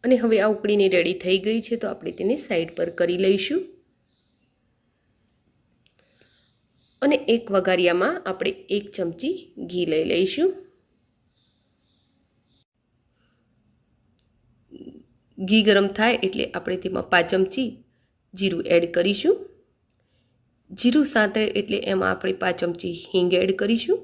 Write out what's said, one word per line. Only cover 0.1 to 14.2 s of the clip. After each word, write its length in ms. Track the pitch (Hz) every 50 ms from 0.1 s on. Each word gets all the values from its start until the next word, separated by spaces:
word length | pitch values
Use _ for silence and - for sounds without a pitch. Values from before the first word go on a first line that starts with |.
| 254 233
હવે 180 | 233 226 220 202
આ 100 | 196 214 214
ઉકળીને 340 | 202 - 208 208 208 196 190 190
રેડી 200 | 175 170 170 185 180
થઈ 160 | - 180 190 196 185
ગઈ 160 | 214 220 233 220
છે, 120 | - 233 233
તો 60 | - 196
આપણે 240 | - - - - - -
તેને 160 | 180 202 262 302
સાઈડ 320 | - - 214 170 165 165 -
પર 140 | - 175 170 170 -
કરી 220 | 175 170 180 180
લઈશું. 400 | 190 190 202 190 - - 285 381 370 - - _ _ _ _ _ _ _ _ _ _ _ _ _ _ _ _ _ _ _ _ _ _ _ _ _ _ _ _ _ _ _ _ _ _ _ _ _ _ _ _ _ _ _ _ _ _ _ _ _ _ _ _ _ _ _ _ _ _ _ _ _ _ _ _ _
અને 140 | 254 285 294 294 - - 226
એક 180 | 233 233 202 196
વઘારિયામાં 680 | 190 180 185 185 180 180 175 170 180 190 269 349 330 - 196
આપણે 200 | 185 - - 160 190 - - - 196
એક 160 | 208 202 - - -
ચમચી 360 | 180 170 170 - 254 294 381 370 - - _ - - 170
ઘી 160 | 180 180 175 - 156
લઈ 100 | 156 - -
લઈશું. 400 | - 170 190 190 - - 330 381 370 - - _ _ _ _ _ _ _ _ _ _ _ _ _ _ _ _ _ _ _ _ _ _ _ _ _ _ _ _ _ _ _ _ _ _ _ _ _ _ _ _ _ _ _ _ _ _ _ _ _ _ _ _ _ _ _ _ _ _ _ _ _ _ _ _ _ _ _ _ _ _ _